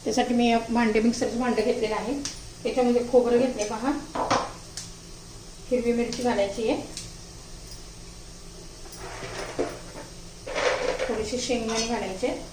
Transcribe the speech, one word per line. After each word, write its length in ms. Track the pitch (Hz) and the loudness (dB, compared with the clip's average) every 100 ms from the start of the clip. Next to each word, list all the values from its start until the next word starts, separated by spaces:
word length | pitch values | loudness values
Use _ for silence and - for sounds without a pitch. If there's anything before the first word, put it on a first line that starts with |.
त्यासाठी 300 | - 226 240 | 0 2 4
मी 180 | 240 240 | 6 6
एक 220 | 233 233 | 4 4
भांडे, 260 | 233 233 214 | 4 6 6
मिक्सरचं 400 | 226 233 247 233 | 4 4 0 2
भांडं 220 | 247 226 | 2 2
घेतलेलं 340 | 220 240 220 208 | 2 2 2 0
आहे. 180 | 208 285 - - - - | -2 -2 -4 -8 -14 -6
त्याच्यामध्ये 380 | 240 254 240 240 240 | -2 2 6 4 6
खोबरं 280 | 254 240 240 | 6 8 6
घेतलंय 280 | 262 220 208 | 4 2 -2
पहा, 240 | 220 254 285 - - - - - - - - - - - - - - - - - | 0 0 -2 -2 -4 2 2 0 -8 -12 -12 -12 -14 -16 -16 -14 -16 -16 -16 -2
हिरवी 220 | 247 233 | 0 2
मिरची 300 | 233 233 - | 2 0 0
घालायची 460 | 247 208 202 226 226 | 2 2 0 0 0
आहे, 120 | 294 - - - - - - - - - - - - - - - - - - - - - - - - - - - - - - - - - - - - - - - - - - 254 | 0 -2 -10 -10 -12 -16 -16 -14 -14 -14 -14 -14 -14 -16 -16 -16 -16 -16 -14 -16 -14 -14 -12 -12 -10 -10 -8 -8 -2 -2 -2 -12 -12 -14 -14 -14 -12 -4 2 2 2 0 0 -2
थोडीशी 320 | 220 214 247 | -2 -2 -2
शेंगदाणे 460 | - 233 220 226 226 | 0 0 0 0 0
घालायचे 400 | 226 190 180 247 - - | -2 -2 -2 -2 -2 -8